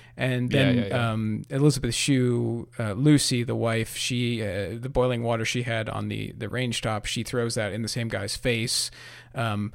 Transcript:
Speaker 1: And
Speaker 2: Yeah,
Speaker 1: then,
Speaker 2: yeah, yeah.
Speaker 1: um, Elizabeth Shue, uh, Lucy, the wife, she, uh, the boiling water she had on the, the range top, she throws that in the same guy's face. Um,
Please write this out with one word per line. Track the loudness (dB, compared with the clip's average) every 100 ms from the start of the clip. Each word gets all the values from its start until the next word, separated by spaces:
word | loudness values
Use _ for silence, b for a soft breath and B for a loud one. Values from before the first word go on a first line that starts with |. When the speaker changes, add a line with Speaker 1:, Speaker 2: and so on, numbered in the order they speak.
| B -4
Speaker 1:
And | -2 0 2
Speaker 2:
Yeah, | 4
Speaker 1:
then, | 4 4
Speaker 2:
yeah, | 2
yeah. | 0 0
Speaker 1:
um, | 0 -2 -4 -4
Elizabeth | 4 4 4 -2
Shue, | 0 2 4 4 2 0 -4 -6 -6
uh, | -4
Lucy, | 2 6 6 6 0
the | 0
wife, | 0 0 0 -2
she, | -4 -2 0 0 0
uh, | -2 -2 -4 -6
the | -2
boiling | 2 2 2
water | 0 0
she | 0 -2
had | -2 -2 -2
on | -4 -4
the, | -4 -6 -8
the | -6
range | -2 -2 -2
top, | -2 -4
she | -4 -4
throws | -2 -2 0
that | -2 -2
in | -2
the | -4
same | -4 -4
guy's | -4 -4
face. | -2 0 0 0 -2 -4 B B B B
Um, | -4 -2 -2 -4